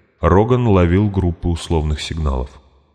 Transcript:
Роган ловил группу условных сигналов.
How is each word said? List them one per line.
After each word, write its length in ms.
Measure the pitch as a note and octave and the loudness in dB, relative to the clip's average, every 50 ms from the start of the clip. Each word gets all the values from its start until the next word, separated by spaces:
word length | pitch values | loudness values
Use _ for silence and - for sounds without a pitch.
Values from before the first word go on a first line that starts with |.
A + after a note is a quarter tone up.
| _ _ _ - | _ _ _ -2
Роган 440 | - E2+ E2+ F#2+ A2 A#2+ B2+ B2 B2 | 0 2 4 4 4 2 2 0 2
ловил 440 | A2+ G2 F#2 F2 E2+ F2 G2 G#2+ G#2 | 2 2 4 4 4 2 2 2 0
группу 400 | F#2+ F#2+ F2 F2 E2 - - E2+ | 0 -2 -2 -2 -4 -4 -4 -4
условных 500 | E2+ - - - E2 D#2+ D2+ D#2 D2+ - | -4 -4 -4 -2 -2 -2 0 -2 -4 -6
сигналов. 500 | - - D#2+ E2 D#2 D2 C2+ B1+ C2 - - - _ _ _ _ _ _ | -6 -10 -8 -4 -4 -4 -4 -4 -6 -8 -12 -20 _ _ _ _ _ _